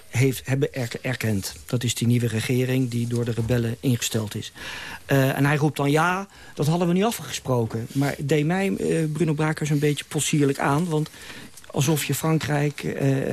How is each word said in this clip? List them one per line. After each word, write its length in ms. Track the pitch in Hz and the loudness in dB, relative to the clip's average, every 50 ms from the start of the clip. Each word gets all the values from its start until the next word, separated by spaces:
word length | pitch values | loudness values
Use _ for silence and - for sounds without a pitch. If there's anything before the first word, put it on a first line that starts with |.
| - - | -12 -4
heeft, 340 | - 120 131 135 123 - - | 0 2 4 2 2 0 -4
hebben 300 | - 135 135 147 - - | -2 0 0 0 -2 -2
erk-, 240 | 135 120 117 - - | -4 -6 -6 -6 -6
erkend. 520 | - 135 123 - - 113 107 95 92 - - - - | -4 -4 -4 -2 0 0 0 0 -2 -6 -10 -12 -8
Dat 180 | - - 117 123 | -4 -4 -2 -2
is 100 | 117 - | -2 -2
die 120 | - 123 | 0 2
nieuwe 220 | 117 120 120 120 113 | 2 2 2 2 0
regering 640 | 110 110 - - 127 123 127 127 127 131 131 120 | -2 -2 0 0 0 0 0 0 0 0 0 0
die 160 | 117 120 120 | -2 -2 -2
door 180 | 117 120 117 120 | -2 -2 -2 -2
de 80 | 120 | -2
rebellen 440 | 113 117 113 113 127 120 117 113 117 - | -2 -2 0 0 0 0 0 -2 -4 -2
ingesteld 540 | - 139 120 - - - - 113 110 101 - | 0 0 0 0 0 -2 -2 -2 -4 -4 -6
is. 180 | 107 - - - - - - - - - - - - - | -8 -10 -10 -14 -14 -14 -12 -12 -12 -12 -14 -14 -10 -2
Eh, 300 | - 139 135 135 135 - - | 0 2 2 4 2 2 2
en 80 | 139 | 2
hij 100 | 143 151 | 2 2
roept 200 | 139 151 151 143 | 2 2 0 0
dan, 140 | - 143 143 | 0 0 2
"Ja, 380 | 147 151 165 175 180 190 196 - - - - - - | 4 4 4 2 2 0 -4 -8 -14 -20 -20 -10 -4
dat 120 | - 151 | -2 0
hadden 220 | 143 165 175 185 170 | 2 2 2 2 2
we 60 | 175 | 4
niet 100 | 185 202 | 4 2
afgesproken." 840 | 240 226 - 151 127 - - - - 127 120 113 110 - 113 117 - | 2 0 -4 -8 -8 -10 -6 -2 0 0 2 0 0 -2 -4 -6 -4
Maar 220 | - 139 143 139 - | -2 0 0 0 0
het 120 | - 151 139 | -2 0 0
deed 160 | 160 151 151 | 2 2 2
mij, 320 | 160 180 190 196 190 190 | 2 0 0 0 0 -2
eh, 280 | - - 160 165 165 160 156 | 0 0 0 2 2 0 0
Bruno 200 | 151 156 175 160 | 0 0 0 0
Brakers, 380 | 151 151 160 156 156 - 156 147 | 0 0 0 0 -2 -2 -2 0
een 80 | 156 143 | 0 2
beetje 260 | 147 147 147 - - - | 2 2 0 0 -4 -4
potsierlijk 500 | - 151 - - - 151 143 135 139 - | -4 -2 -2 2 2 4 4 4 2 2
aan, 300 | - 147 139 151 180 175 | 2 2 2 2 0 0
want 220 | 156 156 156 - - - - - - - - - - - - - | 0 -2 -2 -4 -8 -16 -18 -16 -16 -16 -18 -18 -20 -20 -14 -6
alsof 340 | - - 131 151 160 139 - | -2 0 2 2 2 0 0
je 100 | - 139 | -2 -2
Frankrijk, 680 | - - 160 160 156 - - 147 147 147 151 143 - - | -2 0 2 2 2 0 0 0 0 0 0 -2 -4 -6
eh, 240 | - - - 139 135 135 135 - - | -6 -2 0 2 2 2 2 0 -2